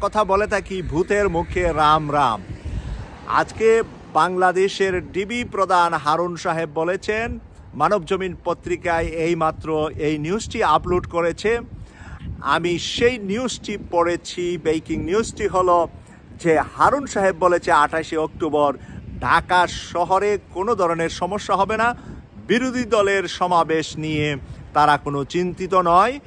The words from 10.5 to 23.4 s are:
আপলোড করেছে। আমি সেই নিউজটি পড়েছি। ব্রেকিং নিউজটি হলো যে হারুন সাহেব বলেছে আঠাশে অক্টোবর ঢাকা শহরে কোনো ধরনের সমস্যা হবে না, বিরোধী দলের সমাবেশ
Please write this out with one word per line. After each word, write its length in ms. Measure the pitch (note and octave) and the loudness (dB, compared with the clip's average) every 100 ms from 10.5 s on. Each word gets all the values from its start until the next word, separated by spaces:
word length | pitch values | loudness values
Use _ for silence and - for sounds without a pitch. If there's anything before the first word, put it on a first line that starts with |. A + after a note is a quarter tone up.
| A#3 | 0
আপলোড 420 | F3 D#3+ F3 F3+ - E3+ | 2 2 2 -2 0 -2
করেছে। 360 | E3+ E3 G#3 A#3 - - - - - - - - | -2 0 0 -2 -4 -14 -16 -18 -16 -14 -12 -6
আমি 320 | - D#3+ E3+ E3+ | 0 0 2 -2
সেই 360 | - - A#3+ B3 | -2 2 2 2
নিউজটি 560 | G3 G#3+ B3+ - - G3+ - | -2 -2 -2 -6 -8 -10 -2
পড়েছি। 520 | E3+ E3+ E3+ - - F3 F3 | 0 2 0 -6 -6 -4 -2
ব্রেকিং 400 | D#3+ D#3+ D#3+ D#3+ D#3 | -2 -2 -2 -6 -2
নিউজটি 360 | G3+ A3+ - G3+ | 0 -2 -4 -2
হলো 300 | F#3 F3+ F3 D#3+ - - - - - | 2 4 4 2 -6 -20 -20 -20 -4
যে 100 | E3+ D3+ B2+ | 2 2 2
হারুন 320 | C#3 E3+ C#4 - | 4 4 4 -2
সাহেব 220 | A3 F#3+ E3 | 0 0 2
বলেছে 320 | F3+ F3 F3+ | 2 2 4
আঠাশে 460 | D#3+ D3+ D#3+ D#3 D#3+ | 4 4 0 -2 -2
অক্টোবর 540 | D#3 - D#3+ D3 D3 C3 - - - - | -4 -4 0 2 2 0 -8 -16 -14 -6
ঢাকা 400 | B2 E3 - F3+ F3 - - | 0 2 4 2 2 -2 -6
শহরে 400 | F3 F3 F#3+ G3+ G3+ - | -2 0 2 2 -2 -6
কোনো 180 | E3+ G3+ G#3+ | -6 -2 0
ধরনের 340 | F3 E3+ E3 | 0 0 -4
সমস্যা 460 | - F3+ G3+ - F#3+ | -4 -6 -4 0 0
হবে 200 | G3 A3 | 0 0
না, 100 | A#3 A#3+ - - - - - | 0 -2 -10 -18 -18 -10 0
বিরোধী 380 | A3+ B3+ B3 A3+ | 0 0 -4 0
দলের 380 | G#3+ G3+ G3 F3 | 2 2 2 -2
সমাবেশ 600 | - | -2